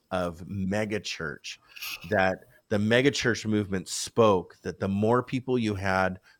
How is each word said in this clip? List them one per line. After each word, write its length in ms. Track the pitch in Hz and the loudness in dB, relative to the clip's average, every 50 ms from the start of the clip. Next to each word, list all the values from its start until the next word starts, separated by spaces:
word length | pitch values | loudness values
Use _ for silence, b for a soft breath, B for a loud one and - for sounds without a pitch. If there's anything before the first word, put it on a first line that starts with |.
| _ _ | _ _
of 260 | 92 92 90 87 82 80 90 | -4 -2 -2 -4 -6 -8 -12
megachurch, 1120 | 90 98 98 92 92 98 107 110 104 107 101 - - - - 85 76 - - - - - - B B B B B B B B - 82 | -10 -6 -4 -2 -2 -2 -2 -2 -2 -4 -6 -6 -8 -8 -8 -8 -8 -8 -10 -14 -16 -16 -16 B B B B B B B B -6 0
that 360 | 104 98 95 92 92 - - b b b b _ | 2 2 2 2 0 -2 -8 b b b b _
the 100 | 107 104 | -2 0
megachurch 680 | 104 107 117 123 131 143 - - - 123 107 - - | 2 4 4 4 4 4 2 2 0 0 -2 0 -2
movement 420 | 110 107 104 101 90 95 92 90 - | 0 0 0 0 0 -4 -6 -4 -6
spoke 680 | - - - - - 120 113 107 98 90 85 - - _ | -8 -8 -8 -2 2 4 6 6 6 4 0 -4 -12 _
that 160 | - 95 82 - | -10 -10 -6 -4
the 100 | 107 98 | -4 -2
more 360 | 98 101 107 110 120 127 123 | 0 0 2 2 2 2 0
people 340 | - 131 127 120 131 127 123 | -2 -6 -6 -2 -2 0 0
you 160 | 113 107 104 | 0 0 -2
had, 460 | 95 98 98 95 95 95 92 92 - b b b b | -2 -2 0 2 2 2 0 -2 -6 b b b b